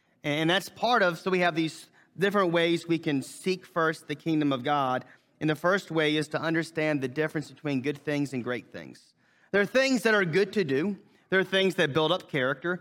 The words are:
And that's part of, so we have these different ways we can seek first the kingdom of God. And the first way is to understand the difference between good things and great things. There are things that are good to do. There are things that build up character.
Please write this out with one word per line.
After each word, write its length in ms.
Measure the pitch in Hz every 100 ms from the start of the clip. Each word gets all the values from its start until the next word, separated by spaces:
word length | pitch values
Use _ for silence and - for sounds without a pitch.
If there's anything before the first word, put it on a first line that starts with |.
| _ _
And 260 | 147 147 160
that's 200 | 185 185
part 340 | - 220 240
of, 160 | 185 170
so 100 | -
we 120 | 185
have 120 | 175
these 320 | 160 160 - - _ _ -
different 340 | 196 202 185
ways 360 | 170 170 170 165
we 100 | 165
can 240 | 160 143
seek 460 | 127 - 190 185 -
first 400 | 175 160 165 -
the 80 | 151
kingdom 360 | - 156 147
of 120 | 135
God. 420 | 127 147 135 127 - - _ _
And 80 | 156
the 60 | 151
first 360 | 175 196 190
way 240 | 160 151 151
is 140 | 151
to 100 | 151
understand 600 | 156 165 160 - 156 147
the 80 | 131
difference 420 | 131 156 156 143
between 300 | 135 151 135
good 160 | 127 147
things 340 | - 147 143
and 100 | 131
great 300 | 117 123 -
things. 420 | 92 71 - _ _ _ _ _
There 80 | 196
are 60 | 196
things 380 | 254 269 254
that 100 | 226
are 100 | 214
good 300 | 185 160 196
to 100 | 214
do. 340 | 170 135 180 196 - _ _
There 100 | 185
are 20 |
things 320 | 185 190 190 170
that 160 | 160
build 220 | 139 156
up 180 | 180 -
character. 480 | 151 127 143 170 180